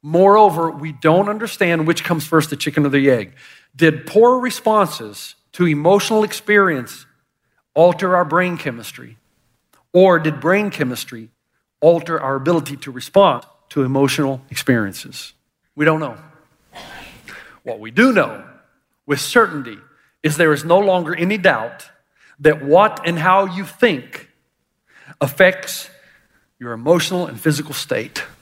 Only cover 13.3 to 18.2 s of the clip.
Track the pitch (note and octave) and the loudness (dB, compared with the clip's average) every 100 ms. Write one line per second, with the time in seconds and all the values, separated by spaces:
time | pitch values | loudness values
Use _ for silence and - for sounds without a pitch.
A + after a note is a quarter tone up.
13.3 | B2 - _ _ D3+ C3 C3+ C#3 C#3+ C#3 | 0 -8 _ _ -4 -2 0 0 0 -4
14.3 | C3 _ - - A#2+ G2+ F#2 - - - | -6 _ -6 0 0 0 -8 -16 -18 -20
15.3 | _ _ _ _ - D3+ D#3 D3 A2 - | _ _ _ _ -2 0 0 -6 -12 -20
16.3 | _ _ _ _ - - - - - - | _ _ _ _ -20 -20 -20 -20 -20 -20
17.3 | - - _ - A2 A2 B2+ B3+ G#3 | -20 -20 _ -12 -12 -4 2 2 2